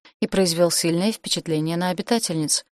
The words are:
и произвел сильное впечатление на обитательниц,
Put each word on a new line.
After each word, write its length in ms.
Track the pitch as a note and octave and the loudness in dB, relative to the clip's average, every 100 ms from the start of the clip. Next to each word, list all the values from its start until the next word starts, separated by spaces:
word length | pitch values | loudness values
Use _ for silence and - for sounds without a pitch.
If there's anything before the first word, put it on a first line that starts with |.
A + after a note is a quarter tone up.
| - - | -20 -6
и 60 | G#3+ | -2
произвел 460 | G3 F#3 E3 E3+ | 2 2 4 2
сильное 400 | - E3+ E3+ G3+ | 2 0 2 0
впечатление 640 | A3 - - E3 D#3 D#3+ E3+ | -2 -4 -4 -2 -2 -2 -2
на 140 | F3+ | -2
обитательниц, 760 | F3 - A#3 - D#3+ D3 - - | -2 -2 -2 0 -2 -2 -2 -4